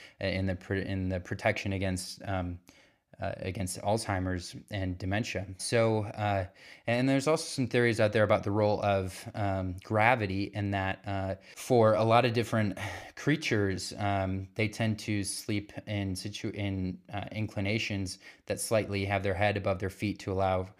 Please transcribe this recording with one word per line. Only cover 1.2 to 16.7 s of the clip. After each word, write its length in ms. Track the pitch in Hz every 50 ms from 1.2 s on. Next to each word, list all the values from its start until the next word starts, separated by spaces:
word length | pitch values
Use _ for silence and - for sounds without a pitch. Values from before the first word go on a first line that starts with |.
| 90 - 110 101 - 113 104 - - 101 95
against, 460 | 92 95 95 92 90 - - - - -
um, 320 | 101 95 92 90 87 87 87 _ - - - _ _ _ _ _ _ - -
uh, 120 | 95 92 -
against 420 | - - 98 92 - 95 90 - -
Alzheimer's 760 | - 101 107 110 - - 101 92 92 92 90 90 87 - - - - -
and 260 | 104 98 95 92 90
dementia. 480 | 90 98 95 98 107 120 - - - 95 98 95
So, 480 | - - - 123 117 113 113 110 107 104
uh, 400 | 104 - - 107 104 101 98 92 90 - - - - - - _
and 200 | - 120 120 127
there's 200 | 135 135 135 135
also 160 | 151 156 160 160
some 240 | - - - 127
theories 320 | - - 123 120 120 110 107
out 120 | 110 104
there 120 | 104 113 107
about 200 | 98 107 95 -
the 80 | 104
role 300 | 101 107 107 104 104 -
of, 420 | - 104 101 98 95 92 - - - - -
um, 400 | 110 104 98 95 95 95 92 90 92 -
gravity, 680 | - 110 107 107 117 131 120 107 92 95 98 101 95 -
and 180 | 107 101 101 98
that, 260 | 98 95 95 95 - -
uh, 300 | 101 98 95 95 95 95 - - - -
for 380 | - - - 127 120 110 110 110
a 100 | - 113
lot 220 | 113 113 120 120
of 80 | 123 110
different 440 | 120 113 - - 110 107 101 - - 101 101 - - - - -
creatures, 800 | - - 143 147 - - - 123 104 101 98 95 95 - - - -
um, 480 | 104 101 98 98 95 95 95 95 95 - -
they 120 | - 107
tend 300 | 107 107 - 117 110 107 104
to 240 | - 117 107 101 95
sleep 500 | 92 - - - - 107 104 101 - - - -
in 300 | - 107 101 98 98 95
situ-, 340 | 95 - 110 101 - - 107 -
in, 420 | 107 104 101